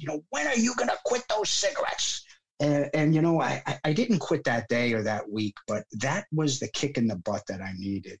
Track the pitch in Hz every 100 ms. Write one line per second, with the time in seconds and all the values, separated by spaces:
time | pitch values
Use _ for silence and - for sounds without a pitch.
0 | 151 151 - 269 294 254 226 240 247 -
1 | - 247 - 214 202 - 196 - - -
2 | - - - - _ _ 147 147 143 151
3 | 151 160 170 165 135 135 - 143 - 151
4 | 247 202 - 156 131 120 107 120 120 113
5 | 104 104 104 107 107 - - 110 - 110
6 | 117 165 - 156 151 131 117 - 143 135
7 | 117 101 87 101 - 95 98 95 98 98
8 | 92 85